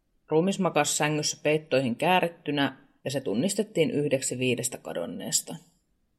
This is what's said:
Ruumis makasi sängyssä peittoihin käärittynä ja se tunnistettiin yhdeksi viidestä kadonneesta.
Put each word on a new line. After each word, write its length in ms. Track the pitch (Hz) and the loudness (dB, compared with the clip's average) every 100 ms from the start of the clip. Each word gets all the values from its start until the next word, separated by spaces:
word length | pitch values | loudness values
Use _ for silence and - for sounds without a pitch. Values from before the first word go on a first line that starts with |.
| _ _ - | _ _ -2
Ruumis 300 | 156 180 190 | 2 2 2
makasi 380 | 180 156 147 - | 2 2 2 2
sängyssä 420 | 151 151 151 - | 0 0 -2 -2
peittoihin 540 | 147 156 156 131 135 117 | 0 0 2 0 0 0
käärittynä 800 | 156 180 175 - - 147 139 - _ _ | 2 4 2 -4 -4 0 0 -2 _ _
ja 60 | - | -6
se 100 | 135 | -4
tunnistettiin 720 | 110 98 175 - 208 - 156 | -2 0 0 0 -2 0 0
yhdeksi 480 | 139 147 135 - 127 | 0 0 0 -2 -2
viidestä 400 | 127 123 127 - | 0 0 -2 -8
kadonneesta. 760 | - 82 82 90 - 156 - 165 - _ _ _ _ | -8 -6 -6 -8 -4 -4 -4 -12 -16 _ _ _ _